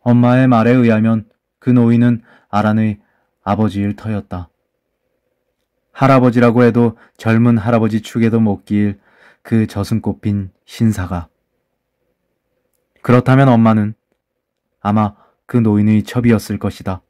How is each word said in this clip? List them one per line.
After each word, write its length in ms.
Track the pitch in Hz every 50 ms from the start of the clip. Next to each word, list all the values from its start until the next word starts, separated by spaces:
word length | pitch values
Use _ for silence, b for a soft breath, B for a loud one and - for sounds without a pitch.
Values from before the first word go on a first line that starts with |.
엄마의 480 | _ 120 120 120 120 120 123 127 131 131
말에 220 | 127 113 110 117
의하면 580 | 123 131 120 117 110 110 107 113 113 110 107 _ _ _ _ _ _ _
그 120 | _ -
노인은 520 | 123 123 117 117 117 117 120 123 120 117 b b b b b b
아란의 520 | - 101 104 107 107 110 110 110 104 104 _ _ _ _ _ _ _ _ _
아버지일 540 | 95 101 101 110 107 98 101 101 101 104
터였다. 520 | 104 - 110 110 101 95 _ - 90 87 _ _ _ _ _ _ _ _ _ _ _ _ _ _ _ _ _ _ _ _ _ _ _ _ _ _ _ _ _ _
할아버지라고 720 | - 139 131 135 135 123 127 110 123 120 120 110 123 123
해도 320 | 120 107 120 120 117 110 b b b b
젊은 400 | _ - 113 113 113 117 120 117
할아버지 440 | 113 98 113 120 113 110 110 107 110
축에도 400 | 104 - - 120 113 113 110 117
못 240 | 113 107 101 95 _
끼일 340 | _ 104 104 104 104 98 b b b b b b b b b b
그 240 | - 117 113 110
저승 340 | 101 - 101 101 - 117 110
꽃핀 500 | - 110 101 - - 110 101 101 98 92 _ _ _
신사가. 640 | _ - - 117 113 104 101 92 82 92 87 85 _ _ _ _ _ _ _ _ _ _ _ _ _ _ _ _ _ _ _ _ _ _ _ _ _ _ _ _ _ _ _ _ _ _ _ _
그렇다면 460 | - 120 123 120 - 131 139 139 135
엄마는 460 | 123 113 113 110 110 107 104 107 110 _ _ _ _ _ _ _ _ _ _ _ _ _ _ _ _ _
아마 340 | _ 101 104 110 107 104 104 b b b b b b
그 100 | _ -
노인의 480 | 127 113 110 104 104 104 107 107 107 101
첩이었을 540 | - - 123 117 120 117 104 - - 104 101
것이다. 440 | - 101 98 - - - 95 92 _ _